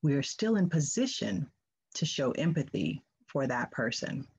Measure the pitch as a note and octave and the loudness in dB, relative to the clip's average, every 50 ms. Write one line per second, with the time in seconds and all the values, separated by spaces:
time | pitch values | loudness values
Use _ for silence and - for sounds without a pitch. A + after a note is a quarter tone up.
0 | - D#3 C#3 C#3 C#3 - - - G#3+ A3 A3+ G#3 F#3 E3+ - D#3+ D3 D3 - A3 | 4 4 2 2 0 -2 -4 -2 2 2 4 4 4 4 4 2 0 2 0 0
1 | B3+ C4 - - - A2 G3+ F#3 D3+ - _ _ _ _ _ _ _ _ - - | 0 0 0 -4 -2 -2 -2 -2 -4 -6 _ _ _ _ _ _ _ _ -4 -2
2 | - D3+ - - - B2+ - - D3+ E3+ D#3+ E3 C3+ - - - - - - - | -2 -2 0 0 0 0 0 2 0 2 2 2 0 0 -2 -2 -2 0 -2 -4
3 | _ _ _ _ _ _ - D3 C3+ B2 B2 B2 A#2+ - - - A#2+ A2+ A#2 - | _ _ _ _ _ _ -4 -2 0 0 0 -2 -2 -4 -4 -2 -2 -2 -2 -2
4 | - - - C#3 C3+ - _ | -4 -4 -6 -6 -8 -10 _